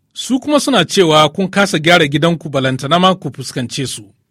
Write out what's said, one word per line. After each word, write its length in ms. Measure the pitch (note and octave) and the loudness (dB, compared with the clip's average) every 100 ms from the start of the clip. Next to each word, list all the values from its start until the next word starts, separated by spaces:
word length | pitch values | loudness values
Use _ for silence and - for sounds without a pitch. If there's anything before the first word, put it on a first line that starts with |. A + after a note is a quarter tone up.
| _ | _
Su 260 | - - B3+ | -14 -6 -4
kuma 180 | C#4+ D4 | 0 0
suna 240 | D4 A#3 | 2 0
cewa 440 | D#3+ G3 E3 D3+ D3+ | 0 2 4 4 4
kun 200 | D#3 F#3 | 0 -2
kasa 300 | G3 G3 E3 | 0 0 0
gyara 300 | D#3 F3 D3 | 2 4 2
gidanku, 400 | D3 E3 E3 D#3 | 2 0 -2 -4
balantana 500 | C3+ C3 B2+ C#3 E3+ | -2 -2 -4 0 2
ma 160 | F#3 | 2
ku 140 | F#3 D3 | 0 -6
fuskance 580 | B2+ B2+ C3+ A#2+ - B2+ | -12 -10 -8 -8 -6 -8
su. 160 | - G2+ _ _ | -10 -18 _ _